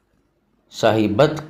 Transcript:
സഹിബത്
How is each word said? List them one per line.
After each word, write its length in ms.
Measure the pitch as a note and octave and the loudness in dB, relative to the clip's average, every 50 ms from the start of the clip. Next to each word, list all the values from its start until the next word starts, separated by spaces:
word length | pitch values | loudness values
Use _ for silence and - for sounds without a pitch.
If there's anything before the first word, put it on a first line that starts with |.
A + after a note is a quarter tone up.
| _ _ _ _ _ _ _ _ _ _ _ _ _ _ - - | _ _ _ _ _ _ _ _ _ _ _ _ _ _ -6 -2
സഹിബത് 640 | A#2 A2 G#2 A2 G#2+ G2+ G2+ A#2 D3 D3+ - - - | 0 0 2 2 0 0 2 2 0 0 0 -6 -12